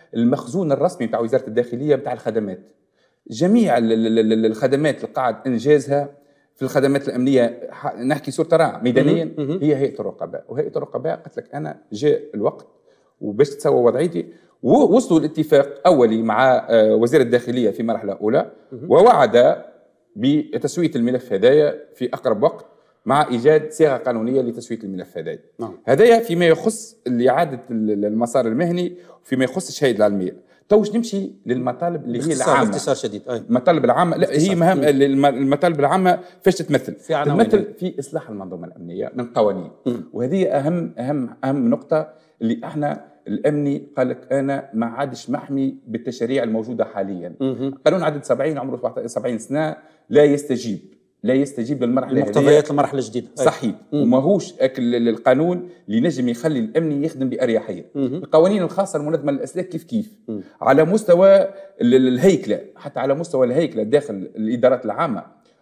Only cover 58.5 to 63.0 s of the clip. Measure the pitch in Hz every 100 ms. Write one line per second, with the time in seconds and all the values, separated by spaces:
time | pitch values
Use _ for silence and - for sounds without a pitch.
58.5 | 208 165 - 196 151 147 160 143 139 131
59.5 | 180 180 165 - 107 - - - 104 -
60.5 | _ 117 143 160 214 214 175 196 196 -
61.5 | - - - 120 131 127 123 185 165 110
62.5 | 107 - - 143 127